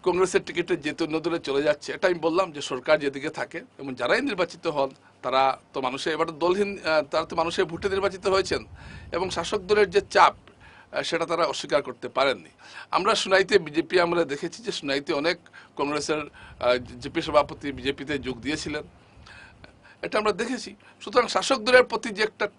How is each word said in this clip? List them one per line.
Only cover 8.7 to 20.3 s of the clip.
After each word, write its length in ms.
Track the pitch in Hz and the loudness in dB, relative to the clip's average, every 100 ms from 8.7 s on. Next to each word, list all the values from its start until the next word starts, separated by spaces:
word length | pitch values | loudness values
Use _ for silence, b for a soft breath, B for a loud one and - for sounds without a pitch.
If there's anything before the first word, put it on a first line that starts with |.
| B B B B | B B B B
এবং 180 | 165 185 | -4 -2
শাসক 280 | 180 170 208 | -4 -4 -4
দলের 320 | 180 208 196 | 0 4 4
যে 120 | 196 | 2
চাপ, 340 | 185 202 156 - - - B B B | 2 6 6 4 -20 -20 B B B
আহ, 100 | - | -6
সেটা 240 | 139 165 165 | -2 -2 -2
তারা 200 | 165 160 | 0 0
অস্বীকার 360 | 131 147 147 | -2 0 -2
করতে 280 | 135 120 123 | -2 -10 -6
পারেননি। 400 | 127 139 107 80 _ B B B | 2 2 2 -8 _ B B B
আমরা 240 | 156 190 202 | 0 2 0
সুনাইতে 440 | 190 190 190 202 | 4 4 6 4
বিজেপি 400 | 156 147 156 180 | 4 -4 2 2
আমরা 240 | 175 170 | 4 2
দেখেছি 400 | 160 143 170 - | 0 -2 -6 -8
যে 80 | 202 | -8
সুনাইতে 420 | - 139 139 143 | -6 -4 -4 -2
অনেক 240 | 147 156 175 - B B - | 0 0 -2 -8 B B -4
কংগ্রেসের, 440 | 143 147 143 156 | -2 -2 -2 -4
আহ, 800 | 143 - - - 123 127 123 123 | -4 -14 -20 -2 2 2 -2 -12
জেপি 220 | 135 165 | -4 -4
সভাপতি 500 | 156 147 143 143 143 | 4 4 4 -4 -8
বিজেপিতে 480 | 131 127 139 139 143 | -4 -4 -4 -6 -6
যোগ 220 | 127 120 | -4 -6
দিয়েছিলেন, 420 | 117 156 165 151 - - B B B B B B - _ B B | -6 -6 -4 -8 -10 -20 B B B B B B -20 _ B B
এটা 180 | - 214 | -2 0
আমরা 120 | 214 | 0